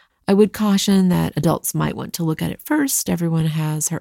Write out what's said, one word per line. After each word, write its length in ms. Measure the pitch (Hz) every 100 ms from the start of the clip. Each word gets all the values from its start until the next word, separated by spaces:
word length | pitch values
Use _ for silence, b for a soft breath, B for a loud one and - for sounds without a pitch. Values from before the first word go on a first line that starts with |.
| b b -
I 80 |
would 180 | 196 214
caution 560 | - 214 196 - 196 185
that 240 | 165 160 147
adults 400 | 165 - - 156
might 180 | 151
want 180 | - -
to 100 | -
look 180 | 165 156
at 80 | 170
it 100 | -
first. 480 | - 302 277 - -
Everyone 380 | 175 170 160 160
has 420 | 156 151 156 -
her 100 | 160